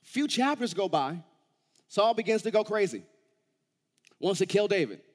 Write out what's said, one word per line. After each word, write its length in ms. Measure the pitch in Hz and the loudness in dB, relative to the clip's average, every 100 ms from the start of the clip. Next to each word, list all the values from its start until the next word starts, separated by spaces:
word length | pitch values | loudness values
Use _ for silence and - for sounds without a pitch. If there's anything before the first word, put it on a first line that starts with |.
A 40 | - | -6
few 200 | 247 294 | -4 -2
chapters 480 | 226 269 294 233 | 0 0 0 -4
go 140 | 165 190 | -2 0
by. 340 | 165 135 170 - _ _ _ _ _ _ | 0 -2 -6 -14 _ _ _ _ _ _
Saul 260 | - 214 | 2 2
begins 300 | 226 220 220 | 2 0 0
to 80 | 220 | 2
go 140 | 214 | 2
crazy. 400 | 214 214 196 107 87 _ _ _ _ _ _ _ _ _ _ _ | 2 0 0 -2 -14 _ _ _ _ _ _ _ _ _ _ _
Wants 200 | 165 196 | -4 0
to 80 | 185 | 2
kill 200 | 202 208 | 2 2
David. 340 | 202 135 87 _ | 0 0 -6 _